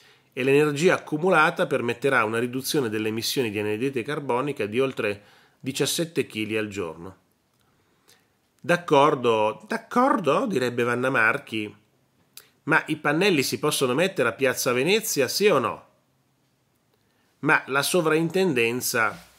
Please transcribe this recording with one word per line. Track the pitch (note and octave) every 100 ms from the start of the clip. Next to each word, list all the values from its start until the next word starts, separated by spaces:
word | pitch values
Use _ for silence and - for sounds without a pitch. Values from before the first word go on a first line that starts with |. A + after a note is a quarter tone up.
| _ _ _
e | -
l'energia | B2+ C#3 D3+ C#3+ F3+
accumulata | D3 - D3+ F3+ E3+ D3+ C3 C3+
permetterà | C3 A#2+ A#2 C#3 C3
una | A2 A2+
riduzione | B2 B2+ C3 D#3 A#2+
delle | G#2+ G#2+
emissioni | A2 A2 - A#2
di | G#2
anidride | G#2 G#2+ C3+ B2
carbonica | A2 D3+ C#3 B2 C#3+ C#3 G#2
di | A2+
oltre | C3+ B2+ A2 G2+ - - _ _
diciassette | C3 C3+ C#3+ - E3 D3 -
chili | G#2+ G#2+ A2
al | G#2+
giorno. | G2 E2+ D#2+ F2 - _ _ _ _ _ _ _ _ _ _ _ _ _ _
"D'accordo, | B2+ E3+ E3+ C#3+ C#3+ C#3 A#2+ A2 G#2+ - -
d'accordo", | A3+ - A#3+ C4 C#4 D#3+ D#3+ B3
direbbe | F#3 B2 A#2+
Vanna | A#2+ A#2+ B2+
Marchi, | C3 A2 B2 - A2 G#2 G2+ _ _ _ _ _ - - _
"ma | - D3+ -
i | D3+
pannelli | D#3 D3+ G3+ E3
si | B2+ -
possono | D3+ D3 C3
mettere | B2+ F#3 - B2
a |
Piazza | A#2 C3 A#2+ C3+
Venezia, | B2 D3 A3 G#3+ - B2
sì | - G#3
o | D3+
no?" | A2 D#2+ - _ _ _ _ _ _ _ _ _ _ _ _ _ _ _
Ma | C#3 D3 -
la | C3+
sovrintendenza | C#3 F3+ D#3+ D#3 E3 F3+ F#3+ B2+ A2+ B2 A#2+ B2 A2 F2 -